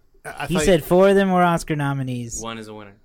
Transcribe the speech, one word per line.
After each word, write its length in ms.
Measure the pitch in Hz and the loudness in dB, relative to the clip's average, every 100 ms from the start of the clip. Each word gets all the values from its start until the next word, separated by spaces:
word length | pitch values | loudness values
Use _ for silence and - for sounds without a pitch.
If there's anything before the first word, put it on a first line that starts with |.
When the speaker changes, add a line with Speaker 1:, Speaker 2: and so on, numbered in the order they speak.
| _ _ | _ _
Speaker 1:
I, 200 | - - | -16 -12
I 20 | 143 | -4
Speaker 2:
He 80 | |
Speaker 1:
thought 80 | 156 | 0
Speaker 2:
said 200 | 151 170 | 2 2
four 240 | - 180 196 | 4 4 6
of 60 | 196 | 4
them 140 | 196 | 4
were 100 | 180 | 2
Oscar 340 | 175 170 - 151 | 2 0 -2 -4
nominees. 640 | 143 139 131 123 117 110 | -4 -4 -6 -8 -8 -10
Speaker 3:
One 160 | 113 113 | -10 -12
is 120 | 107 | -14
a 40 | |
winner. 220 | 107 101 101 | -16 -18 -20